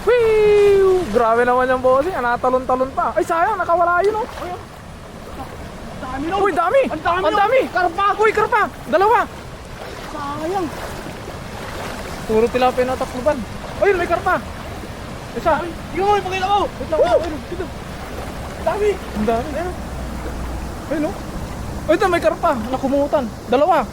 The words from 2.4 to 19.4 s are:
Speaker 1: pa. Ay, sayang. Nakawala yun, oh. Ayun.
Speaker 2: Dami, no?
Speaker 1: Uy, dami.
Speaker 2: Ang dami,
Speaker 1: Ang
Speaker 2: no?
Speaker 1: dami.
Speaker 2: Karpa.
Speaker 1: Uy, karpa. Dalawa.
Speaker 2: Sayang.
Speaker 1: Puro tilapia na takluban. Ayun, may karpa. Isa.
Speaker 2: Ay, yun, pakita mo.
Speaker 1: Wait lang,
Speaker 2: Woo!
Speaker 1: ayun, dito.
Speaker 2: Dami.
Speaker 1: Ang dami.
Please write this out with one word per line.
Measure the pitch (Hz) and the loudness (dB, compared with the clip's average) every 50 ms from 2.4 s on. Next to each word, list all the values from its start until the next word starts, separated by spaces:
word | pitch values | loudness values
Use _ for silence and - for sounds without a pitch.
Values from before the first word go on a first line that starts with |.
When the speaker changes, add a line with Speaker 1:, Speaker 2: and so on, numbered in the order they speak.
| - 254 254 254 254 - 254 254 262 262 | 0 2 2 0 0 0 0 0 0 -2
Speaker 1:
pa. | 269 - 339 254 220 | 0 -2 -2 0 0
Ay, | 320 330 | 0 0
sayang. | - 349 330 339 415 440 392 | 0 2 2 2 2 0 -2
Nakawala | 349 339 339 349 349 339 349 349 | 0 0 2 2 4 4 4 4
yun, | 370 403 440 427 | 2 2 2 0
oh. | 494 - - - | -4 -6 -8 -10
Ayun. | 302 349 359 - - - - - - - - - - - - - - - - - - - - - - - - - - - - - | -10 -8 -10 -10 -12 -16 -18 -18 -18 -16 -16 -16 -16 -16 -16 -16 -14 -14 -12 -12 -12 -12 -12 -14 -14 -14 -14 -12 -12 -12 -12 -10
Speaker 2:
Dami, | - - 269 269 285 330 | -10 -8 -6 -6 -4 -2
no? | 381 403 | 0 2
Speaker 1:
Uy, | 381 381 339 | 2 2 4
dami. | 349 330 349 453 554 523 | 2 0 4 4 4 4
Speaker 2:
Ang | 233 - 311 | 4 0 -2
dami, | - 359 339 370 | 0 0 0 2
Speaker 1:
Ang | 370 311 427 | 2 2 4
Speaker 2:
no? | 415 | 4
Speaker 1:
dami. | 392 427 523 523 370 254 | 4 6 6 4 2 2
Speaker 2:
Karpa. | - 339 359 359 339 - 392 403 381 381 | 0 0 0 0 0 2 2 2 4 4
Speaker 1:
Uy, | 427 440 403 | 4 4 4
karpa. | 415 427 427 480 440 392 302 - - - - | 4 2 2 2 2 2 0 -2 -10 -6 0
Dalawa. | 240 320 381 427 480 427 349 - - - - - - - - - - - - - - - - - | 2 4 6 6 6 4 2 0 -6 -12 -14 -14 -14 -14 -14 -14 -14 -14 -12 -12 -12 -12 -12 -10
Speaker 2:
Sayang. | - - 294 - 285 302 311 320 381 403 359 277 - - - - - - - - - - - - - - - - - - - - - - - - - - - - - - - | -10 -8 -6 -6 -6 -4 -4 -2 -2 -2 -2 -4 -6 -8 -10 -10 -10 -10 -10 -12 -12 -12 -12 -12 -12 -12 -12 -12 -12 -12 -10 -10 -10 -8 -8 -8 -8 -8 -8 -8 -8 -10 -4
Speaker 1:
Puro | - 220 220 226 240 | 0 2 4 4 4
tilapia | - 254 254 254 247 254 247 | 4 4 2 4 4 2 0
na | 254 262 247 | 0 0 -2
takluban. | 269 220 - 254 240 302 294 269 202 - - - - - - - | -4 -6 -6 -2 0 0 0 0 -4 -8 -10 -12 -12 -10 -4 0
Ayun, | 302 381 403 359 | 2 2 4 2
may | 349 339 | 2 0
karpa. | 339 349 - 370 359 285 - - - - - - - - - - - - - - - - - - - | 0 0 2 0 0 0 -2 -6 -12 -12 -12 -12 -12 -12 -12 -12 -12 -12 -12 -12 -12 -12 -12 -10 -10
Isa. | 233 - 349 311 - | -2 2 2 2 2
Speaker 2:
Ay, | 349 339 330 - - - - | 0 -6 -8 -10 -10 -8 -4
yun, | 320 381 403 415 403 | 0 2 4 4 2
pakita | 370 370 370 381 370 381 | 2 -2 -4 -2 0 2
mo. | 403 415 349 | 2 2 2
Speaker 1:
Wait | - - - 269 294 | 0 -4 -6 -6 -2
lang, | 320 311 | 2 2
Speaker 2:
Woo! | 554 679 349 277 | 4 4 4 2
Speaker 1:
ayun, | 320 339 311 294 - | 2 0 -6 -8 -8
dito. | - 349 349 359 285 - - - - - - - - - - - - - - - - - - - | -8 -8 -8 -8 -8 -8 -12 -12 -12 -12 -12 -10 -10 -10 -10 -10 -10 -10 -10 -10 -10 -10 -4 -2
Speaker 2:
Dami. | 330 339 392 415 415 392 - - - - | -2 0 2 0 0 0 -2 -6 -8 -4
Speaker 1:
Ang | 208 214 214 | -2 0 0
dami. | 226 226 | 0 0